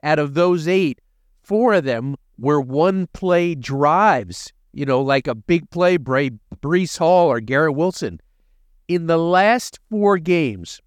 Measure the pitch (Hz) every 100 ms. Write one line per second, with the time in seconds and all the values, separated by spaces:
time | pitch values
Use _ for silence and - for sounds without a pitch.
0 | 147 151 147 139 180 180 156 190 170 123
1 | _ _ _ _ _ 208 240 202 135 117
2 | 131 139 _ - 123 147 127 135 175 190
3 | 180 - 185 175 175 160 120 139 147 165
4 | 214 143 92 87 - _ _ - 139 131
5 | 135 139 135 113 - 170 - 170 180 180
6 | 127 131 139 110 _ - 143 180 180 -
7 | 165 180 175 120 113 135 160 139 180 -
8 | 127 85 _ _ _ _ _ _ - 175
9 | 165 165 165 180 202 240 - - _ 214
10 | 202 196 160 175 143 98 85 -